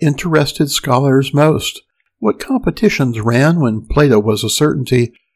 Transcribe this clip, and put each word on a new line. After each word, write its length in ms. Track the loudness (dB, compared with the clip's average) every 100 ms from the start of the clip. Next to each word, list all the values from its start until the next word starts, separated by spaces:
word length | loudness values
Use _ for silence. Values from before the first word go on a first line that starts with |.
interested 680 | -2 -2 0 0 0 -2 -4
scholars 600 | -4 -2 0 2 2 2
most, 480 | 2 2 0 -4 -10 _ _ _ _
what 220 | -4 -4
competitions 800 | -4 -4 -4 0 0 2 -2 -2
ran 400 | 0 2 2 2
when 260 | 0 -2 -2
Plato 340 | 2 4 4
was 240 | 2 -2
a 60 | -4
certainty 640 | 0 0 0 -2 0 0 _ _